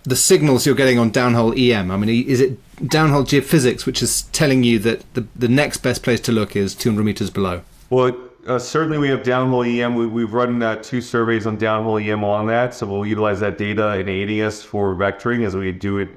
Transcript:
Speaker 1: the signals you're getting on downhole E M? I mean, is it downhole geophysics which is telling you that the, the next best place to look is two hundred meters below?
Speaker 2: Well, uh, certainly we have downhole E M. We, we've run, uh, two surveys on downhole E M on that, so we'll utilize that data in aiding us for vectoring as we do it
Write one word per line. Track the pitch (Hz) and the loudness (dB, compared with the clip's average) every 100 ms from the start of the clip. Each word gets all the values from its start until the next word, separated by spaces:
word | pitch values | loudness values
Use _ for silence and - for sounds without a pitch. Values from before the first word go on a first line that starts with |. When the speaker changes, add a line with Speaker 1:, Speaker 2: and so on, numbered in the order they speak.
Speaker 1:
the | 131 123 | -4 0
signals | - 190 147 123 143 | 4 4 6 4 4
you're | |
getting | 127 131 120 | 4 4 4
on | 113 | 4
downhole | 131 123 117 113 127 | 2 2 2 2 2
E | 123 | 2
M? | 110 90 | 2 0
I | 98 | -2
mean, | 107 117 127 | 0 0 0
is | 127 | 2
it | 131 127 - - | 2 0 -12 -10
downhole | 156 156 156 143 127 | -2 2 4 2 2
geophysics | 143 - 165 123 - - | 0 2 2 2 0 -4
which | 123 | -2
is | 120 - - | -2 -2 -4
telling | - 151 131 | 0 2 4
you | 120 113 | 4 2
that | 113 110 - | 2 -2 -6
the, | 123 107 - | -8 -8 -4
the | 120 | 0
next | 135 139 - | 2 0 -2
best | 127 120 | -4 -2
place | - 113 | 0 0
to | - | 0
look | 110 101 104 | 0 0 -2
is | 98 | -4
two | - 123 | -2 -2
hundred | 104 | 0
meters | 107 98 95 | 0 -2 -4
below? | 101 92 87 - - - | -2 -4 -4 -10 -20 -2
Speaker 2:
Well, | 127 127 123 - - - | 0 2 -2 -12 -16 -6
uh, | 123 | -4
certainly | 120 151 156 151 | -2 -2 -2 -2
we | 143 | 0
have | 127 | 0
downhole | 123 127 131 127 120 | 0 0 0 0 0
E | 120 | 0
M. | 120 120 | -2 -2
We, | 117 | -2
we've | 117 110 | -2 -2
run, | 117 123 120 | 0 0 0
uh, | 113 107 | -2 -4
two | - 123 | -6 -8
surveys | 120 117 113 113 110 | -4 -2 0 0 -2
on | 107 | -2
downhole | 110 110 110 107 | 0 0 0 -2
E | 107 | -2
M | 107 | -2
on | 104 104 107 | 0 0 0
that, | 117 123 | 0 0
so | - 104 | -4 -6
we'll | 101 104 | -4 -2
utilize | 107 107 98 | 0 0 0
that | 104 92 | -2 -2
data | 104 104 104 101 | -4 0 0 -2
in | 95 | -2
aiding | 95 101 107 | -4 -2 -2
us | 107 107 | -2 -4
for | - 104 101 90 | -8 -2 -2 0
vectoring | 98 98 120 120 107 | -2 -2 -2 -2 -2
as | 95 | -2
we | 95 | -4
do | 90 101 98 | -4 -4 -4
it | 92 | -4